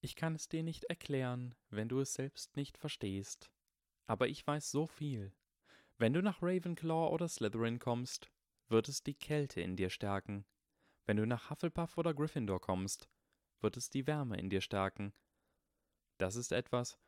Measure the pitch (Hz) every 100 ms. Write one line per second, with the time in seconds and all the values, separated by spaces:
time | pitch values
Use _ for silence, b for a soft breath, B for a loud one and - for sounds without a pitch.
0 | - - 165 160 - 160 165 160 - 170
1 | - 139 127 123 123 120 _ 104 110 127
2 | 135 - 135 - - - 143 - 156 -
3 | 104 95 98 - - _ _ _ _ _
4 | - 110 123 - - 147 - - 156 -
5 | 151 123 98 - _ _ B B B B
6 | 113 147 202 180 175 185 175 165 165 160
7 | 160 160 170 - 107 110 113 120 - 120
8 | 123 - - _ _ _ _ 113 113 139
9 | - 143 - 151 143 - 90 92 92 -
10 | 104 98 - 101 101 _ _ b b b
11 | - 104 110 123 - 151 170 - 170 -
12 | 170 147 156 - 107 92 - 92 95 -
13 | - _ _ _ _ _ 107 120 - 139
14 | 135 151 135 104 95 95 - 101 95 -
15 | 101 - _ _ _ _ _ _ _ _
16 | _ _ 92 110 120 95 - 123 123 -